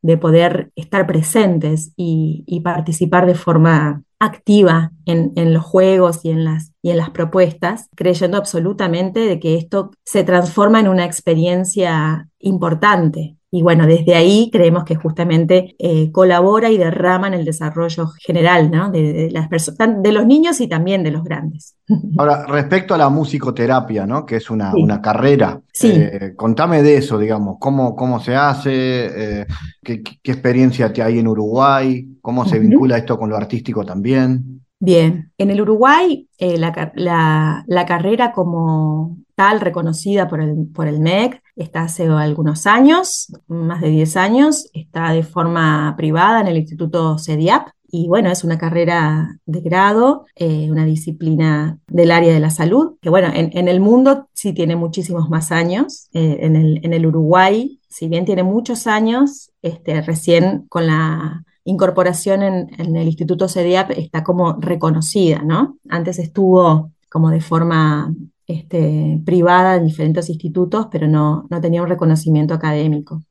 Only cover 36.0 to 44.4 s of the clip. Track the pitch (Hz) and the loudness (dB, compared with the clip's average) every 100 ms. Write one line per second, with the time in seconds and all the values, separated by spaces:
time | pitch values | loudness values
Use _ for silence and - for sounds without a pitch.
36 | 359 269 - - 180 170 165 165 156 - | 2 -2 -8 -6 -4 -2 -2 -4 -8 -6
37 | 175 165 160 156 156 156 - 180 175 170 | -2 0 2 2 0 -4 -2 -2 0 -2
38 | 190 226 233 190 175 170 160 156 156 156 | 0 0 0 -2 -4 -2 -2 0 -2 -4
39 | 165 170 - - 196 214 180 175 165 156 | -6 -10 -10 0 2 2 -2 -4 -4 -4
40 | 196 202 175 160 151 156 156 - 151 151 | -2 -2 -2 -4 -4 -4 -6 -6 -4 -2
41 | 165 190 311 - _ - 160 165 165 170 | 0 0 -2 -4 _ -14 -10 -6 -6 -4
42 | 160 151 151 151 156 151 202 233 269 339 | 0 0 0 -2 -2 -2 2 4 4 4
43 | 370 - - - - 165 165 170 156 156 | 0 -8 -12 -18 -12 -6 -6 -2 0 0
44 | 160 185 196 247 | 0 0 2 4